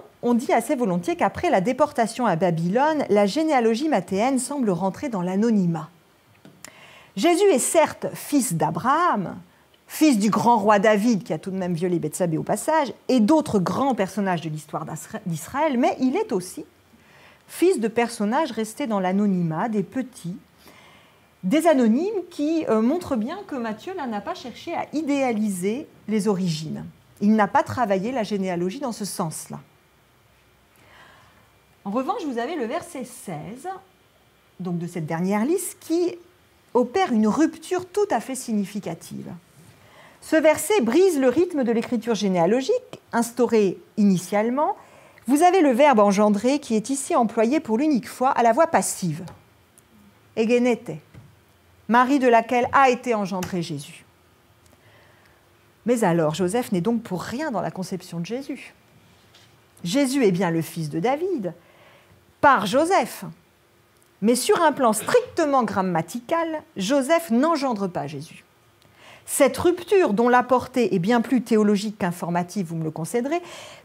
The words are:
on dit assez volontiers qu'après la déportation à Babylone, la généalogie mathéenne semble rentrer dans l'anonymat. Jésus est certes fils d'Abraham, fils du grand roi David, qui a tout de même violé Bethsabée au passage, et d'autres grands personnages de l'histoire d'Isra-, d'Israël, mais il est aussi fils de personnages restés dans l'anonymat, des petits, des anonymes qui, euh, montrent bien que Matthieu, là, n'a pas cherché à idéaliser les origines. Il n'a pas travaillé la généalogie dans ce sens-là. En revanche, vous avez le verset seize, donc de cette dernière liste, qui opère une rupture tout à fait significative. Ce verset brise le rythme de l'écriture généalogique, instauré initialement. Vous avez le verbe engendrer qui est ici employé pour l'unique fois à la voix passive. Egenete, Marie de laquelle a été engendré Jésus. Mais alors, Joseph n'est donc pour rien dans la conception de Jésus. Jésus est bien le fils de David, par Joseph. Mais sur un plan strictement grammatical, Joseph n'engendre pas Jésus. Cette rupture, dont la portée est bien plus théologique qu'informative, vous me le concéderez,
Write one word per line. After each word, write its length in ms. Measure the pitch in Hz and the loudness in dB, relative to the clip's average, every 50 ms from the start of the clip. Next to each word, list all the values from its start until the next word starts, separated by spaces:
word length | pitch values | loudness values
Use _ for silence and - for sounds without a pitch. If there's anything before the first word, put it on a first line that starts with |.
| - - _ _ | -8 -12 _ _
on 140 | - 240 240 | 0 0 0
dit 180 | 226 269 381 330 | 0 2 2 2
assez 200 | 233 226 - 302 | 2 2 0 -2
volontiers 440 | 240 240 190 175 175 175 339 349 | 0 0 0 0 -2 -2 -4 -2
qu'après 320 | - 240 196 - - - 349 | 0 -2 -2 -2 -2 0 0
la 100 | 254 190 | 2 2
déportation 680 | 175 240 262 254 302 294 - 254 226 - - - 247 | 2 0 0 0 0 0 0 -2 -2 -2 -2 -2 0
à 120 | 214 165 | 0 0
Babylone, 680 | 156 190 175 165 160 165 175 202 247 285 311 320 285 - - | 2 2 0 0 0 -2 0 0 2 2 2 0 0 0 2
la 160 | 202 208 208 | 4 4 4
généalogie 640 | 196 185 302 320 311 294 247 226 226 226 226 311 320 | 2 2 0 0 2 2 2 2 2 0 0 0 0
mathéenne 500 | 269 196 - - 190 190 226 262 277 240 | 0 -2 -2 -2 -2 -2 0 0 0 -2
semble 300 | - - 285 285 240 208 | -4 -4 -4 -2 -2 -2
rentrer 400 | 175 165 190 190 190 - 302 277 | 0 0 -2 -4 -4 -4 -8 -6
dans 120 | 226 180 | -4 -4
l'anonymat. 680 | 175 180 190 196 226 240 220 202 180 170 165 160 156 - - _ _ _ _ _ _ _ _ _ - - - _ - - - - - - - - - _ _ | -4 -2 0 0 2 2 2 2 2 0 -2 -4 -8 -12 -18 _ _ _ _ _ _ _ _ _ -20 -20 -20 _ -20 -20 -20 -20 -20 -20 -20 -20 -20 _ _
Jésus 260 | 190 247 339 330 349 415 392 | 0 2 2 4 6 4 4
est 80 | 302 233 | 4 4
certes 480 | - - - 330 294 - - - - - 160 | 2 2 2 2 2 2 0 -6 -8 -8 -8
fils 400 | - - - 285 277 220 - 170 | -10 -6 -2 0 0 0 0 0
d'Abraham, 800 | 151 156 156 165 170 185 254 285 320 359 339 262 208 165 - - 180 - - _ _ _ _ _ _ _ | 0 0 -2 -2 -2 0 0 0 2 2 0 0 0 -4 -6 -8 -12 -18 -20 _ _ _ _ _ _ _
fils 320 | - - - - 311 247 | -16 -2 2 4 4 4
du 120 | 196 208 214 | 4 2 2
grand 260 | 208 208 190 233 240 | 2 2 4 4 4
roi 240 | 214 196 220 214 202 | 4 4 4 4 6
David, 440 | 208 220 214 202 208 247 233 175 - | 6 4 4 4 4 2 0 0 -2
qui 100 | - 165 | -6 -8
a 60 | 156 | -6
tout 120 | - 190 | -6 -8
de 60 | 185 | -6
même 160 | 190 180 180 180 | -4 -4 -4 -2
violé 260 | 156 185 180 175 160 | -2 -2 -2 0 -2
Bethsabée 380 | 151 156 - - 185 170 160 | -2 -4 -2 -2 -2 0 0
au 60 | 147 147 | -2 -2
passage, 500 | - 196 214 - 320 311 320 277 220 - - _ - | -2 -4 -2 0 0 0 0 0 -2 -6 -8 _ 0
et 100 | 262 254 | 2 4
d'autres 400 | 208 208 320 311 302 - 226 196 | 4 4 4 2 2 0 0 0
grands 360 | 170 185 180 208 262 277 233 | 0 0 -2 0 0 0 0
personnages 440 | - 190 175 - 214 196 190 180 156 | 0 -2 -2 -2 -4 -2 -2 -2 -2
de 100 | 147 160 | -4 -6
l'histoire 360 | 151 156 - - - 185 156 | -8 -10 -10 -10 -10 -10 -8
d'Isra-, 340 | 156 165 - - - - - - | -8 -10 -12 -12 -14 -14 -10 -8
d'Israël, 520 | 180 165 147 - - - 277 311 320 262 | -8 -8 -8 -8 -8 -4 -2 0 0 2
mais 200 | 233 277 381 - - | 2 0 0 0 0
il 160 | 262 254 277 | -2 0 0
est 160 | 403 440 427 | -2 -2 -2
aussi 320 | - 180 180 - - 302 - - _ _ _ _ _ _ _ _ - - - - _ _ _ | -4 -6 -6 -8 -12 -16 -16 -16 _ _ _ _ _ _ _ _ -20 -20 -20 -20 _ _ _
fils 360 | - - - 330 370 381 247 | -18 -4 0 2 2 2 2
de 80 | 220 214 | -2 -2
personnages 640 | 220 240 240 226 - - 208 208 247 302 330 254 220 | 0 0 -2 -2 -2 -4 -2 0 0 0 -2 -2 -4
restés 340 | 220 220 214 - - 285 | -6 -6 -6 -6 -6 -4
dans 140 | 226 214 196 | -2 -2 0
l'anonymat, 640 | 185 180 190 202 214 208 190 175 175 160 156 165 214 | 0 0 0 2 2 2 0 0 0 -2 -2 -2 -4
des 160 | 240 214 208 190 | -2 -2 -4 -4
petits, 540 | 202 - 262 254 254 - - - 170 196 285 - _ _ _ _ - - - - - - - _ _ _ _ _ _ _ _ - | -4 -6 -8 -8 -8 -14 -14 -12 -12 -12 -12 -16 _ _ _ _ -20 -20 -20 -20 -20 -20 -20 _ _ _ _ _ _ _ _ -2
des 240 | 185 254 311 320 | 0 2 4 6
anonymes 560 | 339 294 262 240 214 220 285 370 415 453 370 339 - | 6 6 6 6 4 4 2 0 -2 -2 -4 -6 -8
qui, 340 | - - 294 311 339 311 - - | -6 -4 -2 0 0 0 0 2
euh, 120 | 220 220 | 2 2
montrent 360 | 220 247 320 359 - - 277 | 2 2 0 0 -2 -4 -4
bien 220 | 220 208 269 349 415 392 | -2 -2 -4 -8 -10 -10
que 120 | - 294 | -10 -8
Matthieu, 360 | 254 226 220 214 - - 349 392 | -8 -6 -8 -8 -10 -10 -10 -10
là, 140 | 359 277 | -8 -8
n'a 140 | 240 214 202 | -6 -8 -8
pas 140 | - 311 370 | -8 -8 -10
cherché 380 | - - 240 - - - 339 330 | -10 -12 -14 -16 -14 -12 -8 -8
à 120 | - - - - | -8 -8 -6 -6
idéaliser 920 | 302 320 277 285 277 269 247 226 208 220 208 190 175 180 202 226 285 320 - - - - | -4 -2 -2 0 0 0 0 0 0 -2 -2 -2 -2 -2 -4 -4 -4 -8 -12 -18 -16 -6
les 220 | 202 214 214 180 220 | -2 -2 0 0 0
origines. 560 | 196 175 190 170 156 151 160 151 143 143 160 170 - _ _ _ _ - | 0 0 0 -2 -2 -4 -6 -8 -10 -10 -12 -16 -18 _ _ _ _ 0
Il 140 | 202 208 220 | 2 4 4
n'a 120 | 214 202 | 4 2
pas 160 | 196 - 294 311 | 2 2 0 0
travaillé 480 | - - 262 240 196 196 196 185 240 | 0 -2 -2 0 0 0 0 0 -2
la 120 | 269 247 208 | -4 -4 -4
généalogie 580 | - 214 190 190 185 175 175 175 185 208 285 | -4 -4 -4 -2 -4 -2 -2 -2 -4 -4 -6
dans 100 | 294 240 | -8 -8
ce 140 | 214 - 208 | -6 -8 -8
sens-là. 540 | 175 - - 180 156 160 - - - 147 147 - _ _ _ _ _ _ _ _ _ _ _ _ _ _ _ _ _ _ _ _ _ _ _ _ _ - - - - - - - _ _ _ _ _ _ _ _ _ _ _ _ | -8 -6 -6 -6 -6 -6 -10 -14 -14 -16 -18 -18 _ _ _ _ _ _ _ _ _ _ _ _ _ _ _ _ _ _ _ _ _ _ _ _ _ -20 -20 -20 -20 -20 -20 -20 _ _ _ _ _ _ _ _ _ _ _ _
En 60 | 202 | -6
revanche, 320 | 196 262 254 320 415 480 339 | -4 -4 -2 -4 -4 -4 -6
vous 120 | 285 233 | -6 -6
avez 180 | 233 233 285 359 | -4 -6 -6 -6
le 100 | 302 226 | -6 -6
verset 400 | 214 294 349 - - - 269 240 | -4 -6 -8 -8 -10 -12 -12 -12
seize, 640 | - - - - 202 160 147 156 170 226 269 330 370 381 - - _ _ _ _ _ _ _ _ _ _ _ _ _ _ - | -14 -14 -16 -12 -12 -12 -10 -12 -14 -14 -12 -12 -12 -12 -12 -16 _ _ _ _ _ _ _ _ _ _ _ _ _ _ -10
donc 180 | 175 185 175 | -8 -6 -6
de 100 | 170 175 | -6 -6
cette 180 | 170 - 175 156 | -8 -8 -8 -6
dernière 400 | 147 165 165 180 190 202 208 220 | -4 -4 -2 0 0 0 0 0
liste, 320 | 294 359 381 - - - - | 0 -2 -2 -4 -8 -12 -14
qui 360 | - - 320 349 349 359 - - - _ _ _ _ _ _ _ _ _ - | -6 -4 -2 -2 -2 -2 -4 -8 -16 _ _ _ _ _ _ _ _ _ 0
opère 400 | 247 240 247 - - - - 247 | 0 0 2 0 0 0 2 2
une 140 | 214 214 | 2 2
rupture 580 | 214 190 262 320 311 - - - - 359 - 359 | 2 2 2 0 0 0 -8 -8 -6 -6 -6 -6
tout 220 | - - 403 415 415 | -4 -2 -2 0 0
à 100 | 294 226 | 0 -2
fait 160 | - - 262 | -2 -6 -8
significative. 960 | 254 - 240 220 208 196 - - 208 - 175 160 - - - - - - - - 170 _ _ _ - - - - _ - - - - - - - _ | -8 -6 -4 -2 -2 -2 -4 -6 -8 -8 -8 -10 -10 -12 -14 -14 -14 -12 -14 -16 -18 _ _ _ -20 -20 -20 -20 _ -20 -20 -20 -20 -20 -20 -20 _
Ce 160 | - - 311 | -4 0 2
verset 460 | 320 277 311 302 302 - - 427 403 | 4 6 4 4 2 0 0 2 2
brise 360 | 226 226 233 339 381 381 320 | 2 4 4 4 4 4 4
le 120 | 269 254 247 | 2 2 2
rythme 340 | 247 311 370 349 320 277 240 | 2 2 0 0 0 -2 0
de 80 | 233 | 2
l'écriture 440 | 226 233 214 - 247 220 - 233 226 | 0 0 0 -2 -4 -4 -2 -2 -2
généalogique, 840 | 175 214 190 185 175 165 170 226 262 262 370 494 494 - - - - _ _ - | 0 0 0 2 2 2 4 2 2 2 0 -2 -2 -4 -8 -18 -20 _ _ -2
instauré 640 | 233 233 233 - - 240 226 233 214 202 180 - - - _ _ | -2 -2 -2 0 0 0 2 4 2 2 2 0 -4 -12 _ _
initialement. 800 | 220 202 202 185 165 - - 202 208 220 240 254 285 311 370 415 - - - - - - - - - _ | 2 4 4 4 2 0 -2 0 0 0 0 0 0 0 -2 -2 -6 -12 -20 -20 -20 -20 -20 -20 -12 _
Vous 180 | 226 277 294 359 | 0 4 4 6
avez 180 | 359 359 381 | 6 6 6
le 100 | 302 277 | 6 4
verbe 280 | 240 226 302 294 262 214 | 6 6 6 6 6 6
engendrer 600 | 202 202 196 208 214 214 208 202 226 254 285 285 | 6 4 4 4 4 4 2 2 2 0 0 0
qui 160 | - - 226 | 0 -2 -2
est 140 | 214 214 - | -2 0 -2
ici 260 | 277 - - - 349 | -4 -6 -2 0 0
employé 460 | 269 233 202 - 233 220 226 294 320 | 2 2 2 2 0 2 2 2 0
pour 160 | 320 226 220 | 0 -2 -2
l'unique 320 | 226 302 311 294 208 - - | 0 2 2 0 0 -2 -6
fois 220 | - - 254 269 | -6 -2 0 0
à 120 | - - 240 | 2 4 4
la 80 | 233 | 4
voix 160 | 226 302 330 | 4 4 2
passive. 560 | 330 - 190 196 - - - 190 165 147 170 185 - - - _ _ _ _ _ _ _ - _ _ _ _ - - _ _ _ _ _ | 4 2 0 0 -2 -4 -4 -4 -4 -4 -6 -10 -14 -18 -20 _ _ _ _ _ _ _ -20 _ _ _ _ -20 -20 _ _ _ _ _
Egenete, 560 | 220 226 214 247 240 240 254 226 226 - 170 156 151 - _ - - - - _ _ _ _ _ _ _ _ _ _ _ | -2 0 2 2 2 2 2 0 -2 -4 -10 -12 -12 -16 _ -20 -20 -20 -20 _ _ _ _ _ _ _ _ _ _ _
Marie 320 | - 220 247 254 247 285 277 | 2 4 4 4 4 2 4
de 80 | 262 | 4
laquelle 400 | 247 226 226 226 - 254 240 254 - - | 6 6 4 4 2 0 0 0 2 4
a 160 | 277 269 262 | 4 6 4
été 240 | 247 247 - 247 226 | 4 2 -2 -2 -2
engendré 480 | 208 202 175 196 185 180 - 190 175 | -2 -2 -4 -4 -6 -6 -4 -4 -6
Jésus. 420 | 165 - 151 143 147 - - - - _ _ _ _ _ _ _ _ _ _ _ _ _ _ _ _ - _ - _ _ _ _ _ _ _ _ _ _ _ _ _ _ _ _ _ | -4 -6 -8 -10 -10 -14 -20 -20 -20 _ _ _ _ _ _ _ _ _ _ _ _ _ _ _ _ -20 _ -20 _ _ _ _ _ _ _ _ _ _ _ _ _ _ _ _ _
Mais 200 | 220 254 226 226 | -2 0 2 2
alors, 280 | 175 170 170 156 151 160 | 2 4 2 2 0 0
Joseph 380 | 190 185 180 208 247 247 - | 0 -2 0 0 -2 -2 -2
n'est 80 | 208 175 | -2 -2
donc 220 | 170 226 240 220 | 0 0 -2 -2
pour 200 | 233 - 185 165 | -4 -6 -8 -8
rien 300 | - - 220 269 320 302 | -8 -8 -8 -6 -6 -4
dans 80 | 220 180 | -4 -4
la 100 | 156 160 | -6 -6
conception 520 | - 185 180 - 190 175 - - 170 170 | -6 -8 -10 -10 -10 -12 -12 -10 -10 -10
de 40 | 170 | -8
Jésus. 480 | 202 233 269 277 - 277 - - - - _ _ _ _ _ _ _ _ _ _ _ _ - - _ _ _ _ _ _ - - | -8 -8 -10 -8 -10 -12 -12 -14 -20 -20 _ _ _ _ _ _ _ _ _ _ _ _ -20 -20 _ _ _ _ _ _ -12 -8
Jésus 400 | 170 202 277 285 247 269 285 240 | -2 0 0 0 0 2 2 2
est 80 | 190 | 2
bien 180 | 175 175 196 170 | 2 2 0 0
le 120 | 165 165 | 0 -2
fils 280 | 160 - - 170 156 147 | -4 -4 -8 -10 -8 -6
de 120 | 151 165 | -6 -2
David, 520 | 180 247 277 302 359 392 359 254 190 165 - - _ _ _ _ - - - _ _ _ - _ _ _ _ _ | -2 -2 -2 -2 -2 -4 -4 -4 -6 -8 -10 -12 _ _ _ _ -20 -20 -20 _ _ _ -20 _ _ _ _ _
par 260 | - 285 262 202 196 | 4 4 4 4 2
Joseph. 580 | 180 220 277 330 349 392 330 240 - - - 190 160 160 - _ _ _ _ _ _ _ _ _ _ _ _ _ _ _ _ | 0 2 2 2 4 2 2 2 0 -6 -12 -14 -16 -16 -18 _ _ _ _ _ _ _ _ _ _ _ _ _ _ _ _
Mais 140 | 196 226 247 | 0 2 2
sur 280 | 247 - - 415 349 330 | 2 2 2 2 4 4
un 80 | 302 | 2
plan 220 | 269 285 262 220 208 | 2 4 2 2 2
strictement 680 | - - - - 494 494 - - 359 320 285 277 262 233 | 0 0 2 2 2 2 0 -2 -2 0 2 2 2 2
grammatical, 1000 | 202 196 202 185 185 170 160 165 - - 240 - - 330 330 330 330 311 302 - _ _ | 0 -2 -2 -2 0 -2 -2 -4 -4 -10 -12 -6 -4 -2 -2 -2 -4 -6 -8 -10 _ _
Joseph 540 | - 185 214 285 285 247 277 330 330 330 - | -6 -2 0 2 0 2 2 0 0 0 0
n'engendre 560 | 226 247 285 339 330 269 269 262 233 202 196 | 0 2 2 2 0 0 -2 -2 -2 -4 -4
pas 200 | 180 - 151 143 | -4 -4 -6 -8
Jésus. 380 | 143 156 139 156 - - - - _ _ _ _ _ _ _ _ _ _ _ - - - - _ | -8 -10 -12 -14 -16 -20 -20 -20 _ _ _ _ _ _ _ _ _ _ _ -20 -20 -20 -20 _
Cette 320 | - - - 277 247 247 | -6 2 2 2 2 2
rupture, 560 | - - 359 349 - - - 415 381 339 226 202 | 2 0 0 0 0 -2 2 4 4 4 4 2
dont 160 | 214 233 247 | 2 2 4
la 140 | 247 247 247 | 4 4 4
portée 520 | 247 262 262 262 - - 262 240 - 196 | 2 0 0 0 -2 0 0 0 2 0
est 40 | 190 | 0
bien 200 | 165 214 247 233 | 2 2 2 0
plus 220 | 220 - 262 233 | 2 2 0 -2
théologique 560 | - - 226 214 214 202 208 185 214 214 208 - | 2 2 2 4 4 4 2 2 -2 -6 -6 -4
qu'informative, 680 | 202 175 170 - 180 170 175 175 175 180 - 208 180 | -4 -4 -4 -6 -6 -4 -2 -4 -4 -4 -6 -8 -6
vous 100 | 160 165 | -6 -6
me 80 | 160 160 | -6 -6
le 60 | 156 | -6
concéderez, 500 | 156 160 165 - - 240 247 285 330 359 349 - - - - - - - | -6 -8 -8 -4 -4 -4 -2 -2 -4 -6 -6 -10 -16 -18 -18 -20 -20 -20